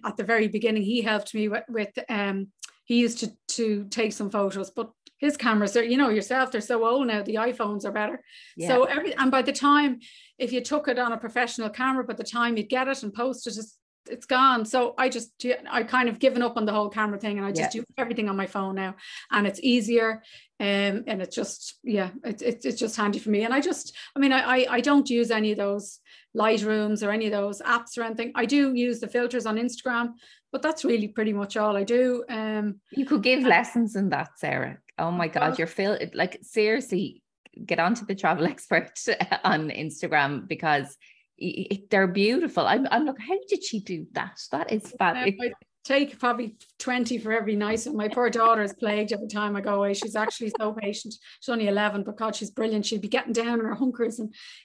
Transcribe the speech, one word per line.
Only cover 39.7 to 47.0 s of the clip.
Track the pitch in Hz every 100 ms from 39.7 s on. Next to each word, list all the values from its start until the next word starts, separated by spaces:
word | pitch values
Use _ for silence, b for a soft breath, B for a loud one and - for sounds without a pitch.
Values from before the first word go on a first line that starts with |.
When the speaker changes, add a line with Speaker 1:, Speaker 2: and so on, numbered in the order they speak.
| - 156 - 175 151 143 143 -
Speaker 2:
because | 156 160 143 135 - b b b _
i-, | 180 - -
i-, | 202 -
they're | 202 190
beautiful. | 190 202 254 339 - 135
I'm, | 220 269
I'm | 240 302
like, | 269
"How | 220 392 508
did | 403
she | - 220
do | 190 175 170
that?" | - 185 - -
That | 139 -
is | 214 - -
fab-, | 185 208
Speaker 1:
Yeah, | 247
Speaker 2:
it | 196
Speaker 1:
I | 240 - _ _
take | - 269 277 -
probably | 247 233 226 - - -
twenty | - 247